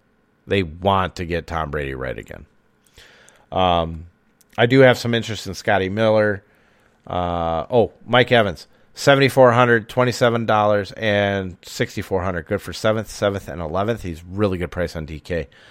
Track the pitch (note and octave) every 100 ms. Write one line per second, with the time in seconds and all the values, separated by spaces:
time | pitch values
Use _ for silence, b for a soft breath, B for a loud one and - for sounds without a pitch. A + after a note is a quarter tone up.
0 | _ _ _ _ - G2+ E2+ D#2+ F#2+ F#2+
1 | F#2 - E2+ E2+ D2+ E2 D#2 D2+ C#2 C2
2 | B1+ A1+ - G1+ - _ _ _ b b
3 | b b b b b F#2 F#2 E2+ E2 E2
4 | E2+ _ _ _ _ - A#2+ C3+ C3 A#2
5 | A#2+ A#2 A2 G#2 G2 F2+ - G2 F#2+ G2+
6 | A2 A2 G#2+ G2 b b b b b b
7 | - F2+ F2 F2 E2 E2 - B2 G2+ -
8 | - A#2+ A#2+ A#2+ G2+ E2 - b b -
9 | - C#3 C3+ C#3 B2+ A#2 B2 A#2 G2+ -
10 | B2 A2+ A#2+ A#2 A2+ G#2+ G#2 G#2 F#2+ -
11 | A2 G2+ G2+ G2 F#2 E2+ - - B2 -
12 | - F#2+ F2+ F2 D#2 G2+ - E2+ A2 A2
13 | G#2 - G#2 G2 - D#2+ D#2+ F2 G#2 A2
14 | F#2 D#2+ F2 F#2 G#2 F#2 F2 F2+ E2+ E2
15 | D2+ D#2 - F2 C#2+ B B